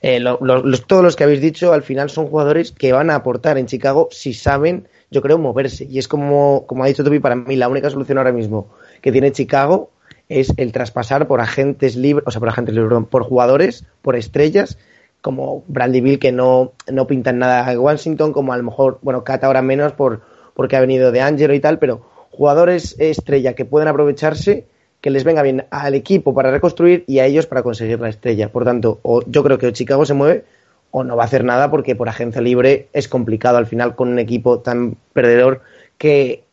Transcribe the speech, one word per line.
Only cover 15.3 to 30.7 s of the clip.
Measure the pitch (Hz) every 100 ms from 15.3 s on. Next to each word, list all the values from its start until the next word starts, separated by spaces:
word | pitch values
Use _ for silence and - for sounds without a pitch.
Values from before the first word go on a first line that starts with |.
| 131 135 139 -
Bradley | 139 123 127
Beal, | 127 139
que | 135
no, | 123 127 127 127 _ -
no | 131 131
pintan | 135 127 123
nada | 127 127 123
en | 123
Washington, | 135 151 165 151 156
como | 139 135
a | 123
lo |
mejor, | 120 117 135 127
bueno, | 143 127
Cat | - 131
ahora | 135 131
menos | 131 135 147
por, | 143 139 110 _ _ _ -
porque | 127
ha | 135
venido | 127 131 127
de | 120
Angelo | 135 151 147
y | 143
tal, | 147 160
pero | 139 117 - - -
jugadores | - 147 147 175 180 151 -
estrella | 156 147 - 139 127
que | 120
pueden | 131 151 156
aprovecharse, | 143 147 143 156 151 - - - _ _ _
que | -
les | 135
venga | 139 165
bien | 139 131 -
al | 143 143
equipo | 139 - 196 143
para | 135 131
reconstruir | 139 139 - 170 175 175
y | 135
a | 131
ellos | 143 160
para | 127
conseguir | 120 110 113 117
la | 117
estrella. | 107 123 107 104
Por | 123
tanto, | 120 123 113 107
o | - 120
yo | 123 135
creo | 143 135
que | 123
o |
Chicago | 120 123 139
se | 147
mueve | 139 143 - - _ _